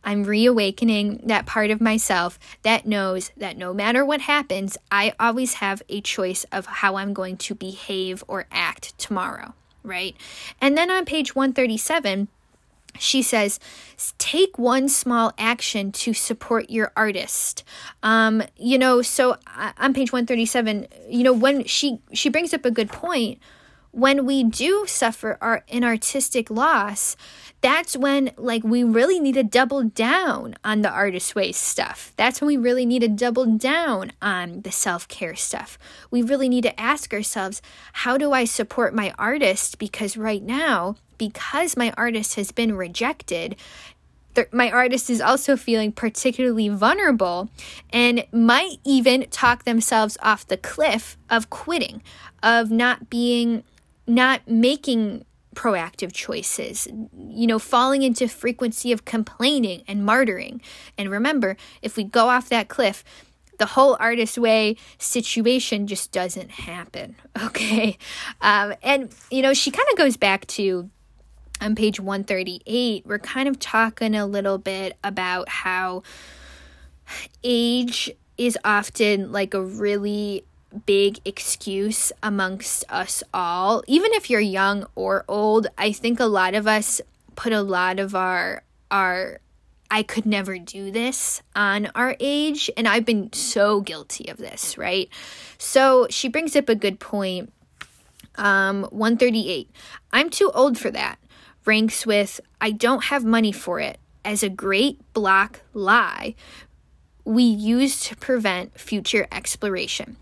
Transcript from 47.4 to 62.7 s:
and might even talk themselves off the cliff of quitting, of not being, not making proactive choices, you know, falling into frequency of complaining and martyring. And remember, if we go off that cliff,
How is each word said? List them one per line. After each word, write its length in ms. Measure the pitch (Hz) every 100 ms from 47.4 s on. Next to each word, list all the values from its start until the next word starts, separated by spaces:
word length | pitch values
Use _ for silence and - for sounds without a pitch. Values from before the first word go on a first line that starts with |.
| 208 - - - -
and 320 | 240 240 240 -
might 460 | 233 226 254 370 294
even 440 | - 269 247 254 -
talk 340 | - 247 240
themselves 520 | - 226 220 226 214 -
off 260 | - 208 -
the 80 | 185
cliff 600 | - - 208 220 - - _
of 220 | 226 220
quitting, 520 | - - 339 220 220 - - - _
of 280 | 214 233 220
not 400 | 226 247 247 -
being, 520 | 240 240 240 233 226 - _ _ _ -
not 340 | 240 254 262 -
making 800 | 226 240 294 277 233 214 214 - _ _
proactive 580 | - 240 190 165 - 180
choices, 760 | - - - - - - 214 - 220 220
you 340 | - 92 220 233
know, 120 | 220
falling 440 | - 240 254 277
into 240 | 269 233 247
frequency 680 | - 240 240 240 226 247
of 120 | 226
complaining 800 | - 226 214 - 247 294 220 175 -
and 220 | 202 202
martyring. 520 | 240 247 180 - 240 - - - -
And 140 | 196
remember, 480 | 202 254 302 208 190 - -
if 160 | - -
we 60 |
go 240 | 202 240 233
off 200 | 247 247
that 200 | 233
cliff, 360 | 202